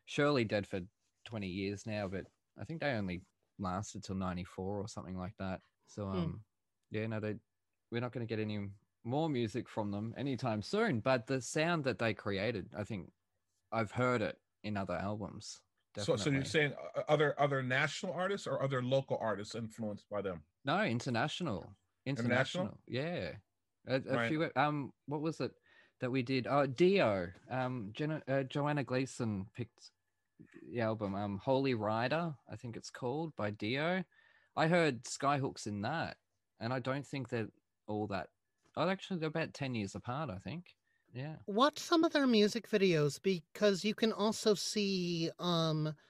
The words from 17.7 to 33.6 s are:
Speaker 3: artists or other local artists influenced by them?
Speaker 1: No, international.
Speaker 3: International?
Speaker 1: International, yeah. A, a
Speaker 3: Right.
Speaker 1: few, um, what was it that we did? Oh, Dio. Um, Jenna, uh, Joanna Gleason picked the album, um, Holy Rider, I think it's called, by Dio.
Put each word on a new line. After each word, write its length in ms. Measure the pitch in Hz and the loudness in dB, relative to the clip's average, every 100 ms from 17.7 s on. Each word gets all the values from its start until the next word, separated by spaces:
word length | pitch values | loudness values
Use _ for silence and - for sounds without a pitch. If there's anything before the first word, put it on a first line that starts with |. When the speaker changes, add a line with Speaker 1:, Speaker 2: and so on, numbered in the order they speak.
| 131 151 - 185 | 2 0 -2 -4
Speaker 3:
artists 340 | 151 185 202 - | -2 -2 -2 -2
or 160 | 135 | -2
other 180 | 135 131 | 0 0
local 360 | 123 135 131 127 | 2 2 2 0
artists 360 | 113 98 107 110 | 0 -2 -4 -8
influenced 540 | 110 - 110 104 - | -8 -6 -6 -6 -6
by 120 | 104 | -4
them? 220 | 98 85 - _ 135 | -2 -4 -10 _ -2
Speaker 1:
No, 180 | 175 | 0
international. 920 | 196 117 143 113 147 - 165 92 - - _ _ 127 | 2 0 0 0 0 -2 -4 -4 -6 -16 _ _ -6
Speaker 3:
International? 600 | 131 120 123 135 180 127 | -2 2 4 2 0 -4
Speaker 1:
International, 140 | - - | -6 -6
yeah. 500 | 120 156 165 85 104 - _ _ _ - | -4 -2 -4 -6 -8 -16 _ _ _ -2
A, 100 | 131 | -2
a 200 | 104 131 | 0 0
Speaker 3:
Right. 140 | 117 | 2
Speaker 1:
few, 200 | 156 160 - | 0 0 2
um, 380 | 147 151 131 - - | 2 0 -4 -10 -8
what 160 | 147 | -4
was 200 | 160 151 | -2 -2
it 120 | 123 - _ - _ _ | -4 -6 _ -20 _ _
that 100 | 127 | -2
we 140 | 135 | 0
did? 240 | 123 131 110 | 2 0 4
Oh, 180 | 139 139 | 4 4
Dio. 640 | 120 180 196 127 98 90 - - | 6 6 8 6 4 0 -6 -6
Um, 420 | 127 127 127 101 | -2 -2 -2 -6
Jenna, 300 | 113 151 156 - | -4 -4 -2 0
uh, 140 | 135 | 0
Joanna 400 | 131 147 147 147 123 | 0 0 0 0 0
Gleason 600 | 127 131 - 113 101 104 | 0 0 -2 -2 -2 -4
picked 380 | - 117 _ - _ _ _ _ - - - | -8 -10 _ -20 _ _ _ _ -20 -20 -20
the 160 | 71 113 | -8 -2
album, 340 | 110 110 101 | 0 0 -2
um, 240 | 98 104 98 | -2 -2 -2
Holy 360 | - 131 139 117 | 2 2 2 2
Rider, 580 | 104 110 123 156 170 135 - | 0 0 0 0 -2 -6 -12
I 60 | 110 | -10
think 220 | 120 110 | -10 -10
it's 120 | - | -12
called, 460 | - 123 147 165 - | -6 -4 -4 -4 -4
by 160 | 104 | -4
Dio. 520 | 107 | -2